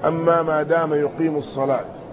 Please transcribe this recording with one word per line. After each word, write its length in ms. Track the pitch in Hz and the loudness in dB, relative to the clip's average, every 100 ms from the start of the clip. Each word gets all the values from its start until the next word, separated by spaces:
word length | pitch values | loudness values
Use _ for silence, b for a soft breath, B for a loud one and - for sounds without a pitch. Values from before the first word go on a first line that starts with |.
| 151 | 0
أما 360 | 165 165 170 | 2 2 4
ما 220 | 160 156 | 2 0
دام 300 | 147 165 165 | 2 2 2
يقيم 440 | 147 143 143 160 151 | 0 0 0 0 0
الصلاة، 480 | - 135 135 127 - - - | -6 -4 0 0 -4 -14 -16